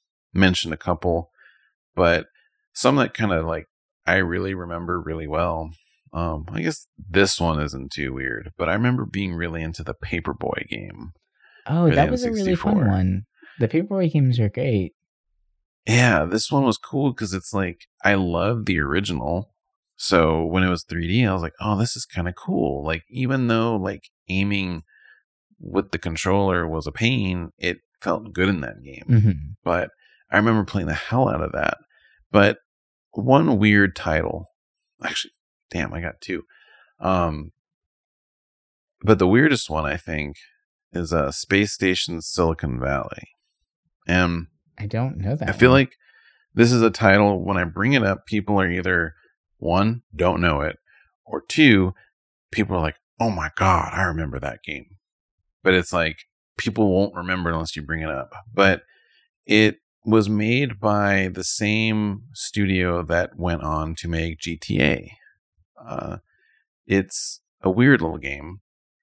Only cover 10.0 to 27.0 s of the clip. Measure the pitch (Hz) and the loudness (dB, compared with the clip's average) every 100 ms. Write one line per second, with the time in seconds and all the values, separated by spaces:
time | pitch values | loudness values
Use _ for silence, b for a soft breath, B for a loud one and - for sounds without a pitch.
10 | - 87 73 67 - - - - 50 50 | -6 -6 -4 -6 -6 -6 -8 -10 -12 -14
11 | 76 - _ b b b - 160 170 - | -18 -18 _ b b b -4 2 4 4
12 | 156 247 247 220 190 175 202 208 117 95 | 2 0 -2 -2 0 0 0 2 2 2
13 | 92 92 104 B B B 113 160 202 196 | 0 -2 -6 B B B 0 0 -2 0
14 | 175 147 131 123 107 120 139 107 92 - | 0 2 2 2 0 0 0 0 -2 -8
15 | _ _ _ _ _ _ _ _ - 120 | _ _ _ _ _ _ _ _ 0 4
16 | 123 92 80 104 - 143 135 104 - 143 | 4 4 2 0 0 2 2 0 -4 -2
17 | 139 123 104 92 - 101 92 85 - _ | -2 -2 -4 -4 -4 -4 -4 -6 -18 _
18 | - 98 90 85 95 117 104 87 71 80 | 0 2 2 0 0 -2 0 0 0 0
19 | 101 80 65 90 - _ _ _ _ _ | -2 -4 -4 -4 -6 _ _ _ _ _
20 | - 92 80 80 82 90 92 87 - 85 | 0 4 4 2 2 2 2 0 -4 -6
21 | 85 107 117 92 82 - 107 101 117 - | -2 2 2 0 -4 -6 -4 -2 -2 -4
22 | - - 87 90 - 190 80 69 73 82 | -8 -6 -6 -6 -6 -2 -2 -4 -4 -6
23 | - 123 127 135 123 113 117 110 95 - | -8 -6 -4 -2 0 0 0 -2 -4 -8
24 | - _ _ 92 101 101 92 85 80 b | -14 _ _ -2 0 -2 -4 -6 -12 b
25 | b b b _ _ _ 90 92 98 87 | b b b _ _ _ -4 -4 -2 -6
26 | 90 80 95 98 98 90 82 80 78 - | -6 -4 0 0 2 0 -2 -4 -8 -2